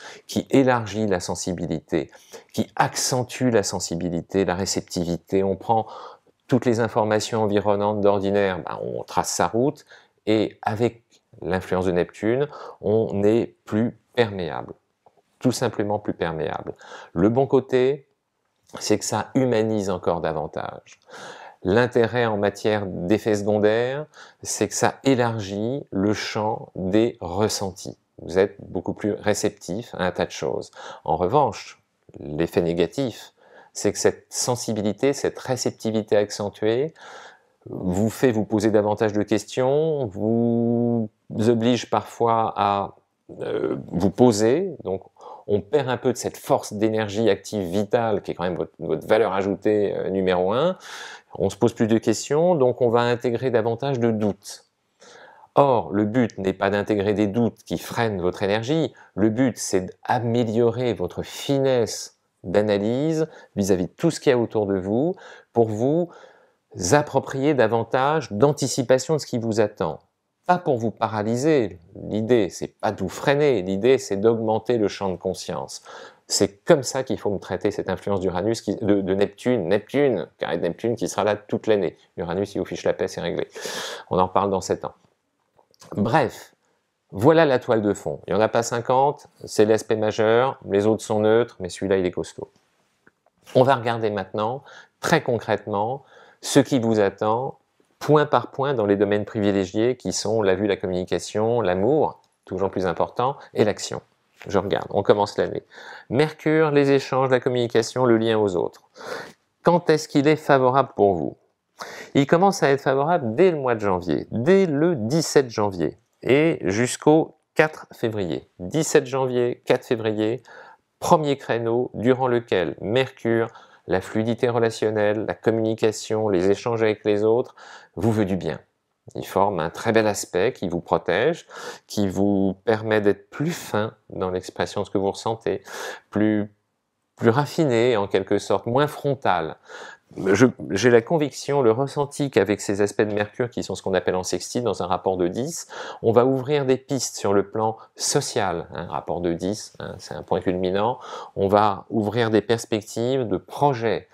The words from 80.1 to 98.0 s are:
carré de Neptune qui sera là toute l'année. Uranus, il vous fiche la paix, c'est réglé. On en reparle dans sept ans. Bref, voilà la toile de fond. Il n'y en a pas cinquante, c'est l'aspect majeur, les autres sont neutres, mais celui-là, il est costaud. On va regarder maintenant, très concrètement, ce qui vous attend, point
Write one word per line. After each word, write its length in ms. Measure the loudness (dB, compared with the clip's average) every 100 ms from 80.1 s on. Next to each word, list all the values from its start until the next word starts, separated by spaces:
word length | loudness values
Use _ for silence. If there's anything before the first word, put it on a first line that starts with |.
| 0 -4 -8
carré 180 | -6 -4
de 60 |
Neptune 340 | -4 -4 -4 -2
qui 120 | -4
sera 160 | 0
là 120 | 0 -2
toute 300 | -4 -4 2
l'année. 300 | 2 0 -6 _ -10
Uranus, 380 | -6 -4 -4
il 40 | -4
vous 60 |
fiche 200 | -6 -4
la 100 | -2
paix, 140 | -2 -4
c'est 120 | -4
réglé. 280 | -6 -4 -6 -8 -10 -10 -10 -12 -2
On 80 | 0
en 80 | 2
reparle 240 | 2 0
dans 100 | -2
sept 240 | -2 -4
ans. 100 | -6 -14 _ _ _ _ _ _ _ _ -10 -4
Bref, 580 | 2 2 2 -4 -20 _ _ _ _ _ _
voilà 360 | 2 6 6 6
la 120 | 4
toile 240 | 2 2
de 100 | 2
fond. 280 | -2 -4 -8 -2
Il 60 |
n'y 60 | 2
en 40 |
a 60 | 2
pas 140 | 2
cinquante, 640 | -2 -2 0 2 2 0 -10 _
c'est 200 | -2 2
l'aspect 320 | 4 4 2 -2
majeur, 640 | 0 2 2 4 2 -2 -2
les 180 | 2 2
autres 160 | 0
sont 180 | 0 0
neutres, 360 | 4 4 2 -6
mais 100 | -12
celui-là, 280 | -6 0 0
il 100 | 0
est 60 |
costaud. 380 | -4 -8 -10 -18 _ _ _ _ _ _ _ _ _ 0
On 80 | 4
va 100 | 4
regarder 360 | 4 0 -2 -2
maintenant, 520 | -2 -4 -4 -4 -4 -12 -20 -20 _
très 220 | 0 2
concrètement, 800 | 2 -2 0 -2 -2 -4 -2 -6 _ -20 -20 _
ce 180 | 2 4
qui 180 | 4 2
vous 220 | 2 2
attend, 580 | 2 0 -2 -2 -4 -12 _ _ _
point 260 | -6